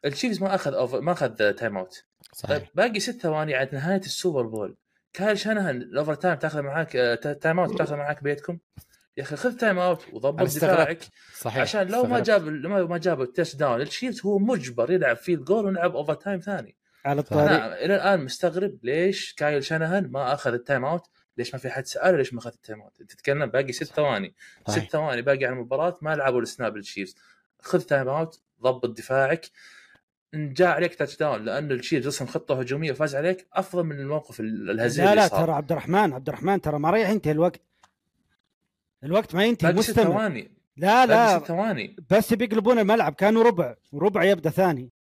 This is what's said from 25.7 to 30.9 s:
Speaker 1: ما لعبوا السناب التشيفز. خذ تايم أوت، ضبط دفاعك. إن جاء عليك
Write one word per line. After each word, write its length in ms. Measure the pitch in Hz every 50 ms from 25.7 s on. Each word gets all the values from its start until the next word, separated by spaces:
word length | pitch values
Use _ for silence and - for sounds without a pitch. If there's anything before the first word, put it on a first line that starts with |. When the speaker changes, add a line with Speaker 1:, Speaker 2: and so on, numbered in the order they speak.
| 135 135 160 180 175 -
Speaker 1:
ما 140 | 156 151 156
لعبوا 260 | 147 135 135 127 123
السناب 360 | 110 110 - - 123 107 104
التشيفز. 380 | 104 101 - - 101 98 92 - _ _ _ _ _ _ _ _ _
خذ 220 | _ - - 175
تايم 280 | - - 147 139 131 127
أوت، 320 | 139 156 165 160 - _ _ _ _ _
ضبط 360 | 120 127 127 123 127 117 110
دفاعك. 480 | 110 110 - 131 135 135 135 160 165 - - _ _ - - - - - _ _ _ _ _ _ _ _ _ -
إن 200 | 156 151 143 131
جاء 140 | 143 180
عليك 280 | 175 156 151 175 170